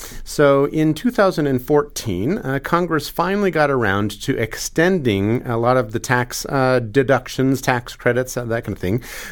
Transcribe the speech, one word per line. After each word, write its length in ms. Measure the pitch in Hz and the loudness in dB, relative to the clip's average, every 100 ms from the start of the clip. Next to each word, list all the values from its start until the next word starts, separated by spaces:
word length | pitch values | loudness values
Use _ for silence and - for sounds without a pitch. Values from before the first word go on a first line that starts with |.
| - - | -16 -14
So 420 | - - 143 139 143 | -6 2 4 6 2
in 280 | 156 156 | 2 0
two 160 | 156 - | 2 -2
thousand 380 | 240 190 170 143 | 2 2 2 0
and 120 | 131 | 0
fourteen, 800 | 127 147 143 - 110 90 117 208 | 2 2 2 -6 -4 -2 -2 -2
uh, 200 | 131 135 | -4 -4
Congress 480 | - 170 175 156 - | -2 -2 0 -2 -4
finally 400 | - 175 202 196 | -2 -2 0 0
got 200 | 156 147 | 2 2
around 520 | 135 107 98 104 - | 2 2 2 0 -4
to 160 | - 131 | -4 -2
extending 1080 | 113 - - - 175 190 123 98 101 120 127 | -2 -4 -4 2 2 2 2 2 2 0 -2
a 120 | 117 | 0
lot 180 | 120 127 | 2 2
of 160 | 113 | 0
the 60 | 110 | -4
tax, 480 | - 123 120 - - | 0 0 0 -6 -4
uh, 340 | 139 131 127 | 0 2 2
deductions, 800 | 110 131 131 127 - - 131 131 | 2 0 2 2 0 0 0 2
tax 340 | - 123 - | 0 -2 -2
credits, 440 | - 123 120 131 - | -2 0 0 -2 -6
uh, 60 | 120 | -4
that 180 | 113 | -4
kind 100 | 113 92 | -4 -4
of 40 | |
thing, 220 | 90 120 - - - | -2 -2 -4 -14 -12